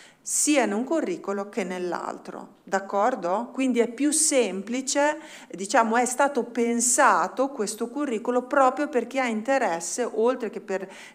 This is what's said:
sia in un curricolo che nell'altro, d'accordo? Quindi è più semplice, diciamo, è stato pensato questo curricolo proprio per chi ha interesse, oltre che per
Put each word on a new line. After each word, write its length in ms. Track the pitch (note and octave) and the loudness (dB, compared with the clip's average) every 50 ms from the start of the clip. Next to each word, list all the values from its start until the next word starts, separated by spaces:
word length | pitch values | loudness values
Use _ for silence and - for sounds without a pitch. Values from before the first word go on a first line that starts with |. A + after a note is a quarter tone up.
| - - _ _ | -20 -20 _ _
sia 440 | - - - - - D4 D4+ C#4 A#3 | -8 -4 -2 0 2 4 4 4 4
in 80 | G#3 G3+ | 2 0
un 100 | G#3+ B3+ | -2 -2
curricolo 640 | C4 E4+ D#4+ C#4 G3 F3 E3 - - G3+ G3+ G3 | 0 0 0 0 -2 -4 -4 -4 -4 -4 -4 -6
che 160 | G3+ - - F#3 | -6 -4 -4 -4
nell'altro, 920 | F3+ F#3 F#3 F3+ F3 E3 - - - - - - - - - - - - _ - | -4 -4 -4 -4 -4 -4 -4 -6 -6 -8 -10 -12 -14 -14 -14 -14 -16 -20 _ -6
d'accordo? 840 | - F#3+ F#3+ G3 - - G3 G3+ B3 B3+ A3 E3+ E3+ F#3 G#3+ A#3+ B3 - | -2 -2 -2 -2 0 0 2 2 2 2 0 -2 -2 0 -2 -2 -4 -2
Quindi 260 | - C4+ C4 A#3 A#3 | 0 0 2 4 2
è 80 | A3+ | 2
più 240 | A3+ - - C#4 D4 | 0 0 0 0 2
semplice, 1080 | C#4+ - - - D4 C4 A#3 F#3+ F3+ G3 G3 - A#3+ C4 C4 B3+ - C#4+ C#4+ D4+ D4+ D#4 - - - - - - | 2 2 2 2 4 2 2 2 -2 -6 -6 -6 -6 -6 -4 -2 0 2 2 2 0 -2 -8 -16 -20 -20 -18 -14
diciamo, 460 | - F3 G3 F#3+ - B3+ A3+ A3 A3 | -10 -10 -4 2 4 4 4 4 4
è 80 | A#3+ B3 | 2 2
stato 400 | A#3+ - - C#4 C#4 C#4+ B3+ G#3+ | 2 2 2 2 2 2 0 -4
pensato 1040 | - - B3 A#3 A#3 A#3 A#3+ A#3+ - - - C#4 A#3 G3 E3+ E3 F#3+ - - C4 | -2 -2 -2 0 0 2 2 2 2 4 6 6 6 6 4 2 0 0 -2 -2
questo 400 | C#4 C#4 - G#3 F#3+ - - A#3 | -2 -2 -4 -6 -6 -4 -6 -6
curricolo 540 | A#3 - D4 D4 C#4 A3+ G#3 A#3+ - B3 B3 | -6 -4 -4 -4 -2 -4 -4 -2 0 0 0
proprio 480 | B3 B3 D4 C#4+ C4+ B3+ C4 D4 D4 C#4+ | 0 2 4 6 6 6 4 2 -2 -2
per 180 | D4 A#3+ A3+ | -2 -2 -2
chi 120 | A#3 - C4+ | -2 -2 -2
ha 60 | C4 | -2
interesse, 800 | A#3+ A3 G#3+ G#3+ - C4+ C4+ A#3+ F#3+ E3 E3+ E3 - - - A#3+ | -2 -2 -2 0 0 2 2 2 0 -2 -2 -4 -6 -4 -4 -4
oltre 460 | - - G#3+ A3 A#3+ C4 C4 A#3+ G3+ | -2 0 2 2 2 2 0 -4 -8
che 100 | - G3 | -8 -8
per 320 | - - F#3+ F#3 F#3+ F#3 - - - - | -6 -6 -6 -6 -6 -8 -14 -16 -20 -12